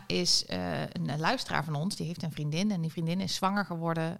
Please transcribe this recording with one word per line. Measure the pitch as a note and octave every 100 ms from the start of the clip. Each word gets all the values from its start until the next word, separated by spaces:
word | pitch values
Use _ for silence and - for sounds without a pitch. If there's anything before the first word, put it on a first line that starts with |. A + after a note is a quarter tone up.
| -
is, | F3+ F3 - -
eh, | F3+ F3+ D#3+
een, | D3+ - E3
een | D#3
luisteraar | E3 B3+ - D3+
van | D#3
ons, | D3 F3 -
die | D#3+
heeft | F3
een | E3+
vriendin. | - D3 D#3 G#3
En | F#3
die | D#3+
vriendin | F3 D#3+ F3+
is | F#3+
zwanger | - F#3+ G3+
geworden | F#3+ E3+ E3 E3 D#3+ -